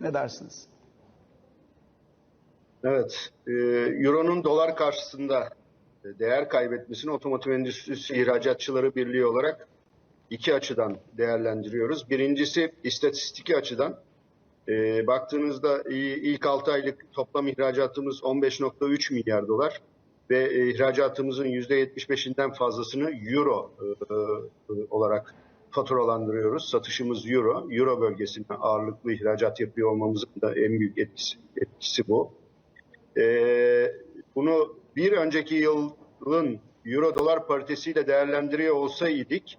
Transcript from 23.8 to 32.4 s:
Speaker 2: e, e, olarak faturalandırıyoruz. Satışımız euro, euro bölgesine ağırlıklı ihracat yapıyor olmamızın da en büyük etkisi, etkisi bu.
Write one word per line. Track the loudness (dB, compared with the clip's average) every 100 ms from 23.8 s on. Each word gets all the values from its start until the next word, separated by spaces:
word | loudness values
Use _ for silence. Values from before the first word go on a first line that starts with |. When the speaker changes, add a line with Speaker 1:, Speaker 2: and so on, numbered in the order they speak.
Speaker 2:
e, | -8 -6 -4
e, | -2 0 -2 -6 -16 _ -8 -4
olarak | 0 2 0 -2 -18 -20 _ _
faturalandırıyoruz. | -4 0 2 2 0 0 0 0 0 -2
Satışımız | -2 -2 -4 -2 -4 0
euro, | 2 2 0 -2
euro | 0 2 4
bölgesine | 2 0 -4 -6 -10 -2
ağırlıklı | 0 0 0 -6 -4
ihracat | 0 2 4 2 0
yapıyor | -4 2 2
olmamızın | 2 2 0 -4 -2
da | 0 2
en | 2 2
büyük | 0 0
etkisi, | -4 -4 -8 -8 -12 -6
etkisi | -6 -6 -6 -2 2
bu. | 2 0 -6